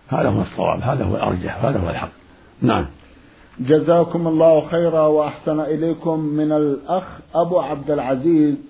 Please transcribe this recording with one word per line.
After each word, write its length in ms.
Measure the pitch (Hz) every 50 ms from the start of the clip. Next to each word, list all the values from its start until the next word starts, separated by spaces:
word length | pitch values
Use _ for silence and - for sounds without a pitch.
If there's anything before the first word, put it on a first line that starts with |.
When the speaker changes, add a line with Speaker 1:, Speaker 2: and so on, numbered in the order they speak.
| _ -
Speaker 1:
هذا 200 | 135 143 165 -
هو 140 | 104 107 -
الصواب، 400 | - - - 90 87 - - 127
هذا 220 | 127 - - -
هو 120 | 92 101
الأرجح، 480 | - - 104 95 90 87 - - - 117
هذا 140 | 127 143 104
هو 120 | 85 82
الحق. 220 | - - - - - - - - - - - - - - -
نعم. 240 | - 110 95 80 69 - - - - - - - - - - - - - -
Speaker 2:
جزاكم 680 | 127 127 156 156 147 156 170 170 165 165 165 170 170 165
الله 400 | 160 156 165 165 160 151 147 -
خيرا 380 | 175 170 175 170 156 160 156
وأحسن 540 | 151 151 151 151 143 - - - 165 156 151
إليكم. 600 | 156 143 156 151 160 165 160 160 - 165 160 160
من 320 | 156 151 147 151 151 151 156
الأخ 520 | 151 151 147 139 135 - - 170 185 180 - - - - - -
أبو 260 | 160 170 170 180 175
عبد 300 | 156 135 151 143 135 143
العزيز 640 | 151 143 127 127 139 127 131 170 170 156 151 147 139 135 - -